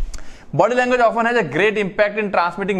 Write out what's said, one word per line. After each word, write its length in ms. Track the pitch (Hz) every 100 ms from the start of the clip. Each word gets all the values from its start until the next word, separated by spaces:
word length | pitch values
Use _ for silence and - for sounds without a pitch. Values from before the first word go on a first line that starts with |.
| - - - - -
Body 220 | 143 202 247
language 260 | 247 247
often 240 | 226 208 226
has 120 | 240
a 60 |
great 340 | 160 143 214 214
impact 400 | 196 - 208 208
in 100 | 208
transmitting 480 | 190 175 175 196